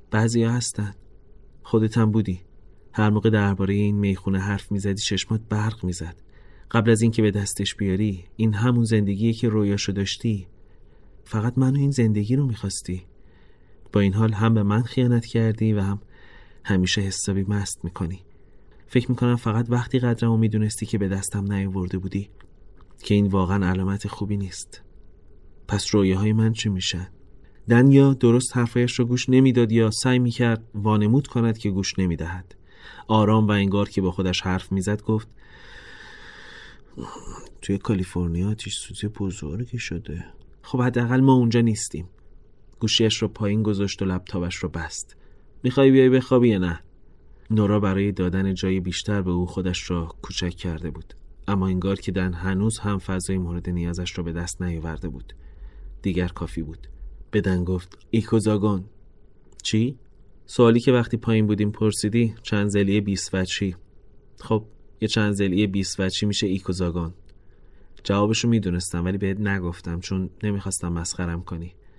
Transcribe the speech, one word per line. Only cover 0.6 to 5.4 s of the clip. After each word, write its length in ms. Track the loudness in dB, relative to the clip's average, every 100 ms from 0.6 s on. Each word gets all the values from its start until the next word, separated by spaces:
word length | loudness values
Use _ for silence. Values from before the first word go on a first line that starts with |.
| -4 -6 -8 -10 -20 -20 -20 -20 -20 -20
خودت 360 | -2 2 2 2
هم 120 | 2
بودی. 300 | 2 0 -4 -10 -20 -20 -20 -8
هر 180 | 0 2
موقع 200 | 4 4
دربارهٔ 440 | 4 2 0 0
این 240 | 2 2 2
میخونه 400 | 0 0 -2 -2
حرف 340 | -2 -4 -4
می‌زدی 280 | -4 -2 -4
چشمات 400 | -2 -4 -2 -4